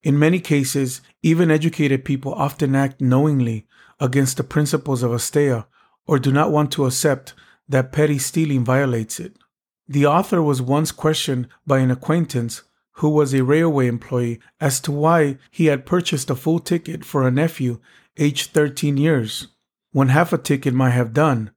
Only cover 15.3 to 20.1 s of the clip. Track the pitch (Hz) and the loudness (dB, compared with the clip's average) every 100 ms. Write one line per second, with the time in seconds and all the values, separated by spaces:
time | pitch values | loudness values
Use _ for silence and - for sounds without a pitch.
15.3 | 135 _ - 160 139 127 180 170 147 - | -2 _ 0 2 2 0 -2 -2 -4 -4
16.3 | 131 - 165 - 170 - 165 - 143 131 | -4 -2 -2 -2 -4 -4 -14 -6 0 0
17.3 | 127 160 - 127 120 _ _ _ - 147 | 2 -2 -2 -4 -6 _ _ _ -2 -2
18.3 | 143 - 160 151 135 147 139 151 147 110 | 0 -2 0 0 0 -2 0 2 0 -2
19.3 | - - _ _ _ _ 135 135 | -10 -14 _ _ _ _ 0 2